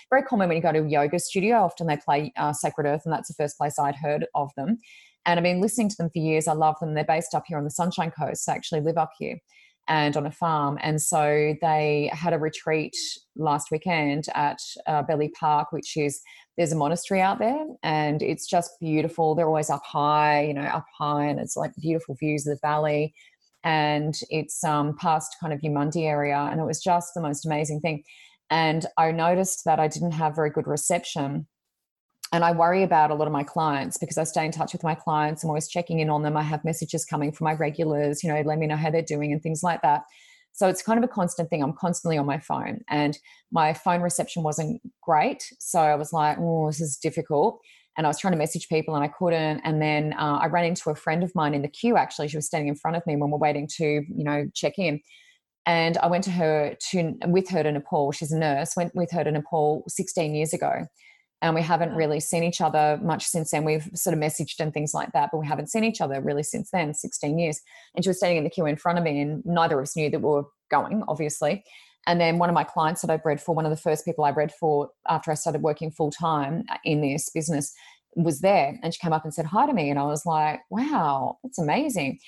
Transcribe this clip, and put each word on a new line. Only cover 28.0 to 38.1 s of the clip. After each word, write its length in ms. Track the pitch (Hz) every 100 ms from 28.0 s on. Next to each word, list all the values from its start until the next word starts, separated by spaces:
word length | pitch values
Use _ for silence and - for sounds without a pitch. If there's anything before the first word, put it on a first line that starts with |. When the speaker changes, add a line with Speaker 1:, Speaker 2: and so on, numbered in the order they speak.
| - - - _ -
Speaker 1:
And 340 | 156 160 160 170 -
I 140 | 165
noticed 520 | 165 165 185 190 - -
that 120 | 156
I 80 | 156
didn't 240 | 151 170
have 220 | 156 156
very 160 | 151 151
good 160 | 147 147
reception. 800 | 147 - 175 - 165 139 143 151 _ _ _ _ _ _ _ -
And 120 | 170
I 80 | 170
worry 300 | 170 170 185
about 280 | 190 170 151
a 40 |
lot 120 | 151 151
of 60 |
my 120 | 151
clients 520 | 147 - 160 139 - -
because 220 | 160 -
I 60 |
stay 200 | 160 170
in 80 | 156
touch 200 | 156 151
with 100 | 175
my 120 | 165
clients. 500 | 160 - 151 151 156
I'm 40 | 160
always 180 | 147 -
checking 320 | 175 175 165
in 100 | 156
on 120 | 151
them. 140 | 151 151
I 60 |
have 220 | 151 151
messages 400 | - 165 156 160
coming 280 | - 151 147
from 140 | 151 160
my 80 |
regulars, 680 | 156 151 147 160 147 147